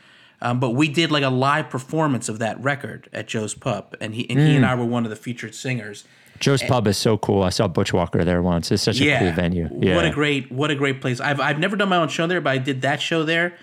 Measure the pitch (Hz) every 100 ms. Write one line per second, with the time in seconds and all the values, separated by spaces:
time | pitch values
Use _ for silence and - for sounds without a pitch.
0 | _ - - _ 120 123 127 123 156 165
1 | 160 147 135 127 135 151 - 127 - 156
2 | 156 120 - 110 110 - 131 135 113 90
3 | - 110 107 113 107 - 135 101 - -
4 | 110 110 - 135 151 139 131 127 120 120
5 | 113 107 127 117 110 - 135 123 107 104
6 | - _ - - 139 135 - 123 104 98
7 | 120 107 - 101 92 - 104 90 98 90
8 | 85 95 87 87 90 85 - 104 - 104
9 | 147 127 92 80 85 87 80 69 110 90
10 | 82 143 147 139 135 127 151 139 139 131
11 | 135 120 143 143 143 147 196 202 196 180
12 | 156 - 170 180 143 131 135 131 131 151
13 | - 165 156 165 175 175